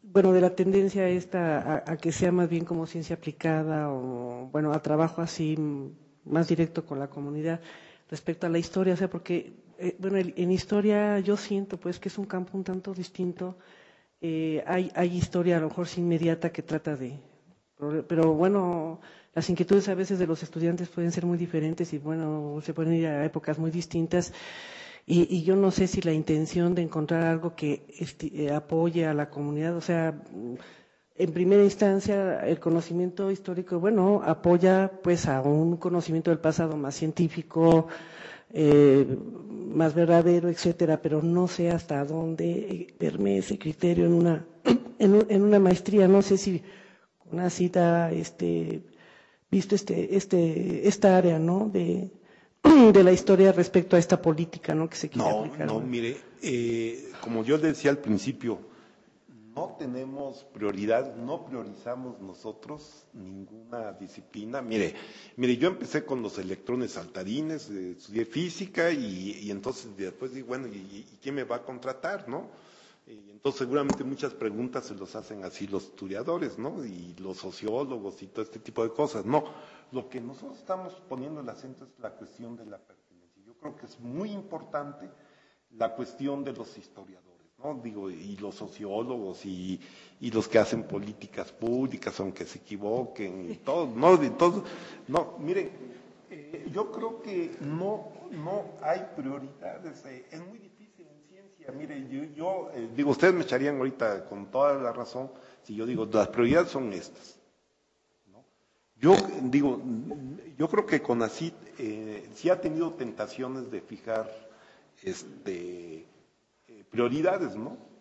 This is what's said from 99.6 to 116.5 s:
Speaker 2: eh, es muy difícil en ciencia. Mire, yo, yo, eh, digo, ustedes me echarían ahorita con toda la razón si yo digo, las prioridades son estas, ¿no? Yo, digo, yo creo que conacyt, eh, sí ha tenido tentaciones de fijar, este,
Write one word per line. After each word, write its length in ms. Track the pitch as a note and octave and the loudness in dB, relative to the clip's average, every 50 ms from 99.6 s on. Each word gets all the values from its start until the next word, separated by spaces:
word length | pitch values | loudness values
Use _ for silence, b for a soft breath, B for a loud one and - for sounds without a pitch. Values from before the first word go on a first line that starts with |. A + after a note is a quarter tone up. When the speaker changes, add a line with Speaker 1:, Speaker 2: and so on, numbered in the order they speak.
| E3+ F#3 - F3+ F3+ D#3+ C#3 - - | -14 -14 -14 -14 -16 -18 -18 -18 -20
Speaker 2:
eh, 220 | C#3 C3 B2 B2+ _ | -20 -20 -20 -20 _
es 160 | D#3+ D#3 F3 | -20 -20 -18
muy 120 | F#3 A3 A3+ | -20 -20 -20
difícil 480 | G3+ F#3 _ _ G#3 _ _ _ E3+ | -20 -20 _ _ -20 _ _ _ -20
en 160 | D3 D3 D3 _ _ | _ _ _ _ _
ciencia. 440 | F#3 F#3+ _ _ _ _ D#3+ C3+ | _ -20 _ _ _ _ -20 -18
Mire, 340 | - C#3 D#3 - D3 C#3 C3 B2 | -16 -14 -14 -14 -14 -14 -14 -12
yo, 140 | C3 C#3 D3+ D#3+ D3 | -10 -10 -10 -12 -10
yo, 360 | D3 D#3+ F#3 F#3+ F#3 E3 - - | -8 -6 -6 -6 -6 -8 -10 -10
eh, 160 | B2 A2+ A2+ A#2 | -10 -12 -10 -4
digo, 160 | B2 C#3+ C#3+ | -2 0 0
ustedes 220 | C3 - E3+ F#3 | 2 4 4 4
me 120 | F3+ F3 D3+ | 4 2 -2
echarían 340 | - B2+ B2+ C3+ C#3+ D3 C3+ | -4 -4 -2 -2 -2 -2 -2
ahorita 480 | C3 C3+ C3 - B2 A2 G2+ F#2+ F2+ | -4 -6 -4 -4 -4 -2 -2 -4 -8
con 240 | - G#2 G2+ G2+ G2+ | -12 -14 -16 -16 -8
toda 240 | A#2 C3 C#3 D3 C#3 | -2 0 2 2 0
la 180 | C#3 B2+ A#2+ | -2 -4 -6
razón 380 | A#2 B2 A#2+ - - B2+ C3 C3+ B B B B B B | -6 -8 -12 -10 -10 -12 -12 -12 B B B B B B
si 120 | _ - A2 | _ -14 -10
yo 120 | G#2 A2 | -8 -6
digo, 200 | A#2+ B2 A2 A2 G#2 | -6 -4 -4 -4 0
las 160 | G#2+ A2 G2+ - | 2 2 2 2
prioridades 420 | - B2 A#2+ A#2+ C#3 E3+ F3 - | 2 0 2 4 4 2 2 0
son 220 | - C#3 C3 A2 | -4 -8 -8 -6
estas, 460 | G2 F2 - - - - - - - _ _ _ _ _ _ _ _ _ _ _ _ _ _ _ _ _ _ _ | -8 -10 -12 -14 -20 -20 -20 -20 -20 _ _ _ _ _ _ _ _ _ _ _ _ _ _ _ _ _ _ _
¿no? 140 | F#2+ A2 _ _ _ _ _ _ _ _ _ _ _ A2 | _ -20 _ _ _ _ _ _ _ _ _ _ _ _
Yo, 160 | A#2+ D#3+ F#3+ - - - - - C3 | 6 8 8 8 6 -2 -6 -6 -4
digo, 360 | B2 B2+ C#3+ C#3+ C#3 B2 - - B2+ A#2 A2 C3+ E3 - D3 C3+ C3 C#3+ - - - - - | 2 2 2 2 2 0 -2 -6 -6 -8 -6 -6 -8 -10 -10 -12 -14 -14 -14 -16 -20 -4 -4
yo 100 | D3+ D#3+ | -2 0
creo 160 | - G#3 G#3 | 2 0 2
que 160 | - D#3+ C#3+ | 2 0 0
conacyt, 540 | - - B2 A#2 A2+ A2 - - D#3+ E3 - - - - - - | 2 0 0 0 0 -2 -2 -6 -8 -8 -10 -12 -20 -20 -12 -10
eh, 500 | C3 A2 G#2+ G#2+ A2 A2 G#2+ G#2 - - A2 | -8 -8 -8 -8 -10 -12 -12 -14 -14 -18 -20
sí 160 | - - E3+ | -4 0 0
ha 100 | F3+ - | 0 2
tenido 320 | F3+ D#3+ D#3 D#3+ E3+ D#3+ | 0 -4 -2 -2 -4 -4
tentaciones 800 | D#3+ - C3 A2+ G#2+ - G#2+ G#2 - - C3 B2+ C3+ C3 B2 A2+ | -4 -8 -10 -10 -6 -8 -10 -10 -8 -10 -8 -8 -8 -10 -10 -10
de 100 | A2+ G2 | -12 -12
fijar, 500 | - - A2 G2+ - A2+ A2+ A2 A2 - - - - b b b b b b b b b _ _ | -12 -14 -18 -16 -8 -6 -6 -6 -6 -8 -12 -18 -20 b b b b b b b b b _ _
este, 1040 | - F#2+ F2+ - - - - - - G2+ F#2 F2 F2 F2+ F2+ F2 F2 E2+ D#2 D#2+ D#2 _ _ _ _ _ _ _ _ _ | -12 -12 -12 -12 -14 -18 -20 -14 -10 -10 -10 -8 -10 -12 -12 -14 -14 -16 -16 -18 -18 _ _ _ _ _ _ _ _ _